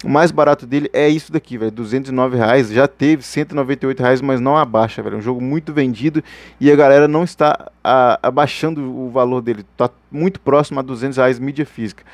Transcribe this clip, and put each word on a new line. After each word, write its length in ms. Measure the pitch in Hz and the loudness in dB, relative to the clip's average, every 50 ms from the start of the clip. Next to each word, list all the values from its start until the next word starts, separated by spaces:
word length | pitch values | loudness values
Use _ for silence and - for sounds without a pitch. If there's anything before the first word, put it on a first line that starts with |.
| - | -4
o 60 | 127 | 0
mais 200 | 135 151 170 165 | 2 4 4 4
barato 360 | - 151 147 147 147 - 131 | 2 2 2 2 2 0 -2
dele 240 | 120 131 147 147 - | -4 -4 -4 -4 -2
é 160 | - 135 147 151 | 0 0 2 2
isso 240 | 151 156 - - | 2 0 -4 -6
daqui, 240 | 156 156 - - 123 | -6 -8 -6 -8 -10
velho, 140 | 113 110 110 | -6 -6 -6
duzentos 400 | 107 117 117 104 117 135 135 131 | -6 -8 -8 -6 -6 -6 -4 -4
e 20 | |
nove 240 | 131 127 127 131 123 | -2 -2 0 0 0
reais. 340 | 120 113 110 127 139 123 104 | 0 2 4 4 4 2 2
Já 160 | 107 120 139 | 2 2 2
teve 360 | 143 - - 143 147 156 143 | 2 0 0 0 0 0 0
cento 300 | 123 - - 151 151 147 | -2 -6 -6 -6 -6 -4
e 20 | 147 | -4
noventa 320 | 147 135 127 139 123 135 | -4 -4 -4 -4 -4 -4
e 20 | 135 | -4
oito 140 | 135 - | -2 0
reais, 180 | 123 123 131 127 | 2 2 2 2
mas 180 | 135 139 131 123 | 0 -2 -2 0
não 160 | 123 135 147 | 0 0 2
abaixa, 480 | 156 151 120 110 110 113 110 - - | 0 0 0 0 0 0 0 -2 -6
velho. 120 | 104 104 101 | -8 -8 -8
É 40 | 110 | -6
um 40 | |
jogo 180 | 104 120 127 123 | -6 -6 -6 -4
muito 320 | 127 131 147 165 156 160 | -4 -4 -4 -6 -6 -4
vendido 500 | 147 147 135 127 117 104 127 160 151 160 - - - - - - - - | -4 -2 -2 -2 -2 -4 -4 -4 -4 -4 -8 -8 -14 -20 -20 -20 -6 0
e 100 | 131 143 | 4 4
a 60 | 147 | 6
galera 320 | 139 143 135 139 143 147 147 | 6 6 8 8 6 6 4
não 160 | 151 156 180 | 2 0 -2
está 460 | 170 - - 151 151 - - - - _ _ | -2 -2 0 0 0 0 -2 -6 -16 _ _
a-, 360 | - - 127 131 123 120 110 - | -2 2 2 4 4 4 2 2
abaixando 600 | - 127 123 143 147 - - - - 160 165 147 | 0 -2 0 0 0 0 -2 -4 -6 -6 -6 -6
o 260 | 139 131 123 127 131 123 | -8 -8 -8 -10 -8 -4
valor 320 | 117 131 123 123 127 127 | -2 -2 0 0 -2 -2
dele. 240 | 117 117 113 104 98 _ _ | -4 -4 -6 -6 -8 _ _
Tá 140 | - 123 123 - _ _ - | -2 -2 -2 -4 _ _ -12
muito 280 | 135 147 165 196 190 - | -6 -4 -4 -4 -4 -4
próximo 420 | - 147 135 147 143 - 147 139 | -2 2 2 2 2 0 -4 -8
a 20 | |
duzentos 340 | 131 127 131 113 123 139 127 | -6 -6 -8 -6 -6 -4 0
reais 220 | 131 127 127 131 120 | 2 2 2 2 0
mídia 260 | 131 139 139 147 147 | -4 -8 -6 -6 -8
física. 400 | - - - 113 101 - _ - _ | -8 -8 -10 -10 -10 -10 _ -20 _